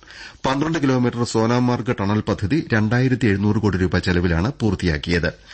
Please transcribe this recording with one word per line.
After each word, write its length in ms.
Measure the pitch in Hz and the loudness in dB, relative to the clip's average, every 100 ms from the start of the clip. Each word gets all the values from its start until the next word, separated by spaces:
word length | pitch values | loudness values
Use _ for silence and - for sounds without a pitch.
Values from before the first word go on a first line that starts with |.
| - - - - | -20 -20 -20 -6
പന്ത്രണ്ട് 400 | 139 139 156 160 | -2 0 0 0
കിലോമീറ്റർ 460 | 139 127 123 117 | 0 2 0 0
സോനാമാർഗ് 720 | 120 113 113 123 123 120 107 - | -2 0 2 2 2 0 -2 -2
ടണൽ 200 | 98 107 | 0 0
പദ്ധതി 480 | 104 95 98 101 - | -2 -2 0 -2 0
രണ്ടായിരത്തി 540 | 113 107 120 131 117 117 | 0 2 2 2 2 2
എഴുന്നൂറ് 300 | 98 104 104 | 2 2 2
കോടി 220 | 101 90 | 0 2
രൂപ 200 | 90 92 | 0 0
ചെലവിലാണ് 540 | 90 87 90 82 104 | 0 0 2 0 0
പൂർത്തിയാക്കിയത്. 800 | - 110 92 87 76 85 85 80 - - | 0 -2 0 -2 -2 -2 -2 -2 -6 -18